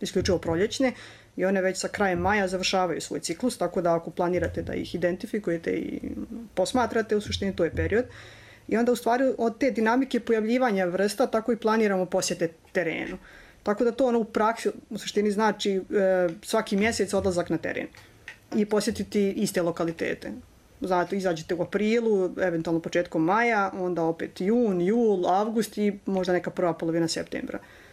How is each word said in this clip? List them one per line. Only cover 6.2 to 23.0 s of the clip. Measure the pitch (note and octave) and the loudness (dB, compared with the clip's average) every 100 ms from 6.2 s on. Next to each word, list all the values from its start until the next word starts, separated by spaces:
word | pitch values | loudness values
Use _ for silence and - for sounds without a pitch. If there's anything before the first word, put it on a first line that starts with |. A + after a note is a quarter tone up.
| G#3 A3 A#3 | -10 -12 -10
posmatrate, | - F#3 C4 A3+ A3+ A3 G#3+ | -2 0 2 0 0 0 -2
u | |
suštini | G#3 G3+ G3 F#3+ | -2 -4 -4 0
to | |
je | E3 | -2
period. | - D#3+ G3+ B3+ - - - - - - | 0 0 0 -2 -8 -20 -20 -20 -20 -4
I | G#3 | 0
onda, | A#3+ | 2
u | A#3 | 2
stvari, | A#3 B3 C4+ - | 2 2 2 2
od | A#3 A3 | -2 2
te | C4+ | 0
dinamike | G#3+ A3 B3 C4 A#3+ | 2 2 2 2 -2
pojavljivanja | A#3 A3+ A3 B3 B3+ G3 | 0 0 2 2 2 2
vrsta | F#3 F3+ G3+ G3+ C4+ | 0 2 0 2 0
tako | A3 A3 | 0 0
i | A#3 | 0
planiramo | A3 A3 G#3+ F#3+ F3+ | 2 2 2 2 0
posjete | F#3+ F#3 F3 E3 - - | 0 -2 -2 -2 -4 -6
terenu. | F#3+ E3 - - F#3 - - - - | -2 -2 -4 -8 -10 -14 -20 -20 -8
Tako | - G#3 | -2 2
da | A#3+ | 2
to, | A3+ C4 | 2 2
ono, | A#3 | 2
u | |
praksi, | A3 A3 G#3+ A3+ G#3+ - - | 0 2 2 2 -4 -6 -12
u | G#3 | -10
suštini, | - - G#3 | -4 0 0
znači, | G3 A3 G3+ G#3 G3 | 2 0 2 0 -2
e, | F#3 G#3+ F#3+ F#3 F3+ E3+ | 0 2 2 4 2 -2
svaki | - A3 G#3+ G3 | -2 -2 0 0
mjesec | G#3+ A3+ G3 | 0 0 0
odlazak | G3 G3 F3 E3+ | 0 0 0 0
na | D#3+ | -2
teren | - - - - - - - - _ A3+ | -4 -6 -8 -12 -20 -20 -20 -20 _ 0
i | G#3 | 2
posjetiti | G#3+ G#3 G#3 G3+ G#3+ G3 | 2 0 -4 -2 0 0
iste | F#3+ G#3 - | 0 -2 0
lokalitete. | E3+ E3+ E3+ E3 - - - G#3+ - - _ - | -2 -2 -4 -2 -4 -6 -8 -12 -16 -20 _ -10
Zato | F#3 F3+ E3+ | 0 0 0
izađete | G3 F#3 E3 D#3+ | 0 0 -2 -2
u | E3+ | -4
aprilu, | F3 G3 G#3+ A#3 A3+ G#3 F3+ - | -2 0 2 2 2 2 0 0
eventualno | F#3 E3 E3 E3 | 0 0 0 -2
početkom | E3 E3+ | 0 -2